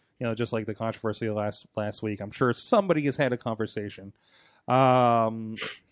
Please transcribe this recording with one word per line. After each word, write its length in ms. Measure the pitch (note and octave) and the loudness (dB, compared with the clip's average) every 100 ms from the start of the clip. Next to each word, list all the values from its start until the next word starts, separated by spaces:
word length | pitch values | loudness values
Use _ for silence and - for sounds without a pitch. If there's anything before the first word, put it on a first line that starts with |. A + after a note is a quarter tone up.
| _ - | _ -6
you 80 | A#2+ | -4
know, 80 | |
just 200 | A2+ A#2 | -2 -2
like 100 | A2+ | -2
the 100 | A2 | -4
controversy 540 | G#2 A2+ A2 A2+ G2+ A2+ | -4 -4 -2 -4 -2 -2
last, 380 | G#2+ G#2 - - - | -2 -2 -4 -8 -6
last 260 | G#2 - | -6 -4
week. 180 | A2 G#2 | -6 -6
I'm 80 | G2+ | -6
sure 240 | - B2+ | 0 2
somebody 500 | A#2 - A3+ G3 D#3 | 2 2 2 4 2
has 140 | C#3+ B2+ | 0 0
had 160 | C3 | 0
a 20 | A#2+ | 0
conversation. 760 | A#2+ A2 G#2+ - G#2 - G2 - _ _ _ _ - | -4 -4 -4 -6 -8 -10 -18 -18 _ _ _ _ 0
Um, 920 | B2+ C3 B2+ B2 A#2 A2+ A2+ A2 A2 - - - | 4 6 6 6 4 2 -2 -8 -8 -8 -10 -10